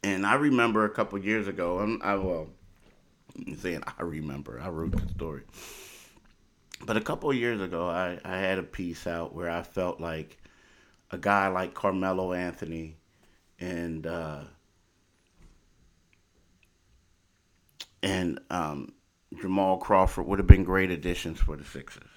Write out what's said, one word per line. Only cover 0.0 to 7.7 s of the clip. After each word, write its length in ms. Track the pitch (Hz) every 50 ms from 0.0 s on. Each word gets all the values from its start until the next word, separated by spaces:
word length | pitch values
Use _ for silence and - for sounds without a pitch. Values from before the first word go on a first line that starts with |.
| -
And 240 | 101 98 95 98
I 80 | 101 113
remember 500 | 139 147 147 131 123 120 117 107 107 107
a 60 | 104
couple 280 | 107 - 110 104 101 101
years 280 | 95 101 107 110 104
ago, 320 | 98 98 92 90 87 87 90
I'm, 220 | 104 107 113 - -
I, 140 | 98 101
well, 320 | 98 95 92 90 82 78 78 - - - - - _ - - - _ _ _ _ _ _ _ -
I'm 200 | - - - 73
saying 260 | 73 95 92 85 73 -
I 160 | - - - -
remember, 580 | 85 78 78 76 76 69 71 69 - 55 60
I 80 | 78 92
wrote 240 | 85 80 80 - -
the 160 | - - -
story. 340 | - - 82 82 73 67 - - - - - - - - - - - - - - - - _ - - _ _ _ _ _ _ _ - - -
But 140 | 101 113
a 60 | 107 107
couple 280 | - 151 156 - 156
of 60 | 139
years 240 | 127 117 120 117 104
ago, 280 | 95 87